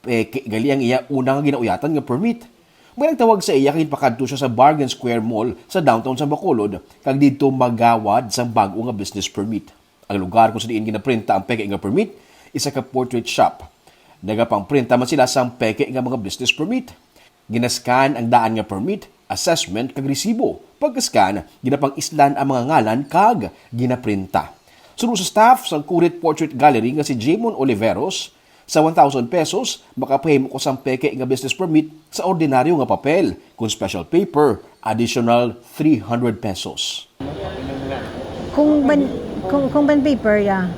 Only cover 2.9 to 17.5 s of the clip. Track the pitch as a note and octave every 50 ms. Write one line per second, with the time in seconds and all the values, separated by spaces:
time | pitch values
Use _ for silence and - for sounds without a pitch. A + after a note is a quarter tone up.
2.9 | _ - C#4 D#4+ D#4+ A#3 A#3+ A3+ A3 G3 - - E3+ C3+ C3+ C#3 C#3+ E3 D#3+ D3
3.9 | C#3 C3 - B2+ A2+ A#2+ C3+ A#2+ C#3 B2+ C#3 B2+ A#2 A2+ B2+ D3 D#3+ D3+ C#3+ B2
4.9 | - - - B2 A#2+ A#2 G#2+ A2+ A#2 G#2+ A2 B2 - - - _ - F#3+ E3 C#3
5.9 | A#2 A2+ A2+ C3 C3 A#2+ D3 C#3+ D3+ D3 - F#3+ C#3+ A2+ G#2 G#2 G2 E2+ - _
6.9 | _ _ _ C#3+ C3 C#3 C#3+ C#3 B2+ C#3 C#3+ C3+ C3+ C3 B2+ B2 A#2+ A2+ A#2 A#2
7.9 | A#2 A2+ G#2+ G#2 G2+ A#2+ B2+ G#2+ - - A#2+ A#2+ A2 A#2 G#2 G2 F2+ G#2+ A2+ B2
8.9 | A#2 G2+ G2 - - G2+ F#2+ - - - G2 A2 A2+ G2+ - - _ _ _ _
9.9 | _ _ _ _ G2 G2 F#2 F2+ F2+ A2+ A2+ A2 G#2+ A2+ A2+ A#2 A#2+ G#2+ A2 A2
10.9 | G#2+ G#2+ G2 C3+ B2 A2 G2+ - G#2+ F#2+ G2 - B2 A2 G#2 G2+ G2 F#2 - G2+
11.9 | A2+ E3+ A3+ - - - _ _ _ _ - - _ C#3+ - C#3+ - C#3 A2+ -
12.9 | - C3 B2+ A#2+ A#2+ A#2 - - - - F2 E2 - - - - _ _ _ _
13.9 | _ _ _ _ _ _ - F#2 A2 G#2+ A#2 A#2 A#2 G2+ G2 - C#3+ C#3 B2 A#2
14.9 | B2+ B2 B2 B2 E3 C#3+ B2+ B2+ - C3+ B2 B2 A#2+ - B2 A2 G#2+ G#2+ C#3+ -
15.9 | C3 C3 B2+ B2 B2+ A#2+ G2+ F#2+ - - B2+ A#2+ - - D3+ F#3 B3 C4 B3 -
16.9 | - _ _ _ _ - - _ _ _ _ _